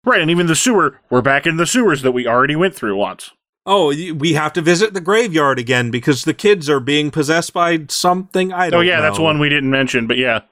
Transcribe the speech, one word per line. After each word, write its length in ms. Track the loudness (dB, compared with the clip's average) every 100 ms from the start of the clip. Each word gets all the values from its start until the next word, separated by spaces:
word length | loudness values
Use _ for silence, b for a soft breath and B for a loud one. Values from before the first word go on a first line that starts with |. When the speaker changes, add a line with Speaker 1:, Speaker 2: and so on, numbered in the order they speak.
Speaker 1:
Right, 160 | 2 2
and 100 | 2
even 180 | 0 0
the 80 | 0
sewer, 420 | 2 2 0 -4 _
we're 140 | 0
back 240 | 2 0 0
in 100 | -2
the 100 | 0
sewers 360 | 2 0 2
that 80 | 0
we 140 | -2 0
already 300 | 0 0 0
went 180 | -2
through 220 | -2 -4 -2
once. 340 | -4 -6 -20 _ _ _
Speaker 2:
"Oh, 260 | -2 2 2
y-, 200 | -2 -6
we 220 | -4 0
have 200 | 0 -2
to 60 | -2
visit 320 | 0 2 0
the 80 | -4
graveyard 600 | 0 0 2 2 2 0
again 320 | 0 0 0
because 320 | -2 -2 0
the 100 | -2
kids 340 | 0 2 2 0
are 120 | -2
being 320 | 0 -2 0
possessed 400 | -2 0 0 -2
by 320 | -2 0 0 -4
something, 640 | -2 0 0 -2 -4 -4
I 140 | -2 0
Speaker 1:
Oh, 40 |
Speaker 2:
don't 160 | 2 2
Speaker 1:
yeah, 140 | 2
that's 180 | 0 0
Speaker 2:
know." 60 |
Speaker 1:
one 140 | 0 2
we 100 | 2
didn't 220 | 0 0
mention, 380 | 0 0 -2 -2
but 100 | 0
yeah. 220 | 0 -2 _